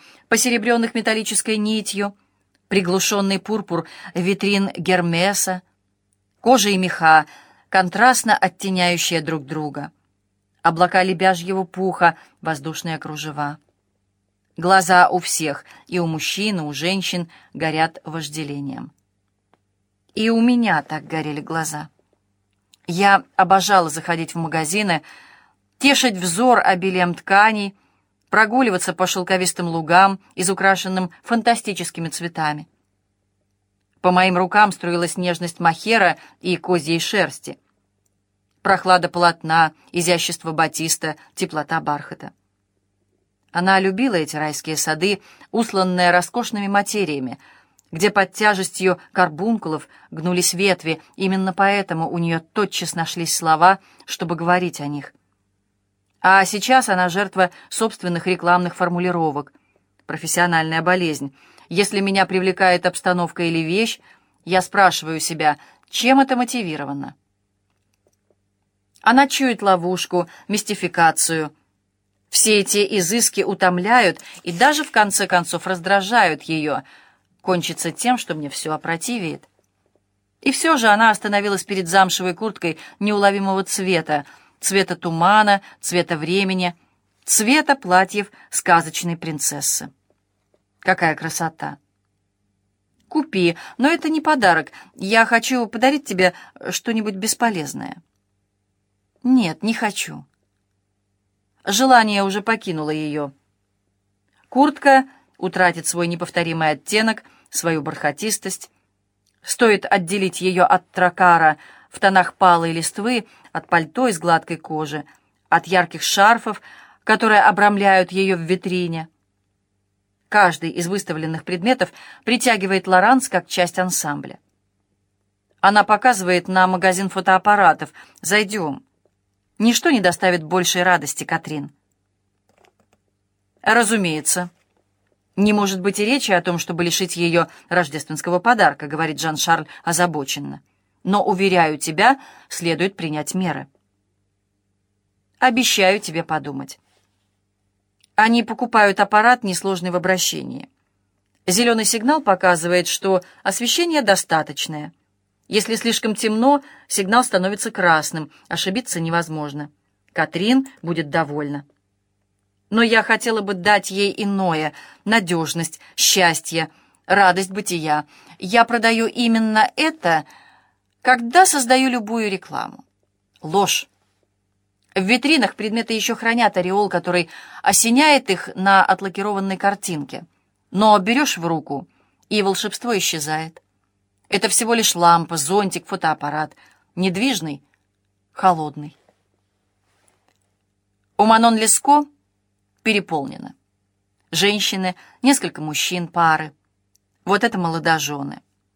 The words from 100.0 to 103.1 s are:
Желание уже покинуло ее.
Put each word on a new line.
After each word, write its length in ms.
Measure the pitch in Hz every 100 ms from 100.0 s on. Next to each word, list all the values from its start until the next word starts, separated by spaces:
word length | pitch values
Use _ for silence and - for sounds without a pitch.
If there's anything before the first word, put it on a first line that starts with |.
| - 151 - _ _ _ _ _ _ _ _ _ _ _ _ _ -
Желание 580 | 202 262 247 220 202
уже 180 | 196 202
покинуло 480 | 202 220 - 156 151
ее. 420 | 156 151